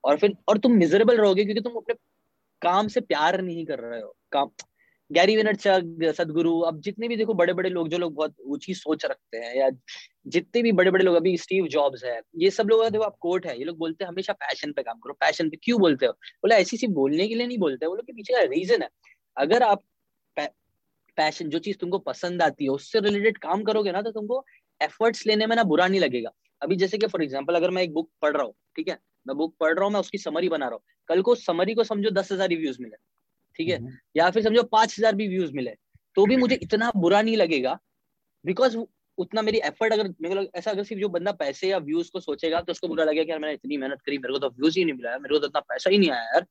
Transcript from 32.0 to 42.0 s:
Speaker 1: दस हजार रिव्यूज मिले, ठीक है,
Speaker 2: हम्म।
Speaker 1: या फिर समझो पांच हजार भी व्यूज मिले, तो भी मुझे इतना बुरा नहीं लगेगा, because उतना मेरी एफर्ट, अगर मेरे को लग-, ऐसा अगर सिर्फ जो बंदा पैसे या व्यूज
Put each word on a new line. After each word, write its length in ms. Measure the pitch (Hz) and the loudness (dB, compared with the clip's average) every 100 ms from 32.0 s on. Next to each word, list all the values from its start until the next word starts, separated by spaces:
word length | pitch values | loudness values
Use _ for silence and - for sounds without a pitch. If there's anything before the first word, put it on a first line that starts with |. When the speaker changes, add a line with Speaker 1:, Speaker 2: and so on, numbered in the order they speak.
| 208 | 0
Speaker 1:
दस 220 | 190 190 | 0 -2
हजार 180 | 190 190 | -2 0
रिव्यूज 280 | 170 156 123 | 0 -4 -6
मिले, 140 | 120 107 _ _ _ _ _ - | -12 -18 _ _ _ _ _ -8
ठीक 120 | 165 | -4
है, 80 | 165 | -4
Speaker 2:
हम्म। 140 | 120 127 _ 151 | -6 -16 _ 2
Speaker 1:
या 140 | 175 | 4
फिर 140 | 202 | 4
समझो 200 | 214 226 | 2 2
पांच 360 | 233 220 226 - | 4 4 2 2
हजार 160 | 226 202 | 2 2
भी 120 | 214 | -2
व्यूज 240 | 185 165 | -2 -4
मिले, 240 | 135 123 107 _ _ _ - | -4 -8 -10 _ _ _ 2
तो 100 | 202 | 4
भी 120 | 254 | 4
मुझे 180 | 247 - | 2 0
इतना 360 | - 214 233 214 | 0 0 0 0
बुरा 260 | 175 202 | 4 4
नहीं 160 | 220 220 | 4 2
लगेगा, 420 | 170 151 127 170 _ _ _ _ _ _ 151 | 2 2 -2 -6 _ _ _ _ _ _ -6
because 400 | 185 254 226 233 _ _ - | 0 0 0 -10 _ _ -8
उतना 240 | 180 220 | -6 -2
मेरी 160 | 220 220 | 0 0
एफर्ट, 360 | - - 220 | -2 -2 0
अगर 140 | 220 202 180 | 0 -2 -6
मेरे 140 | 160 190 | -6 -4
को 60 | |
लग-, 80 | 190 175 | -4 -6
ऐसा 160 | 196 | -6
अगर 120 | 202 | -6
सिर्फ 180 | 202 208 | -6 -6
जो 80 | 202 | -4
बंदा 220 | 175 185 | -4 -4
पैसे 360 | 190 143 135 190 | -4 -6 -4 -2
या 100 | 190 | -2
व्यूज 320 | 147 160 | -2 -4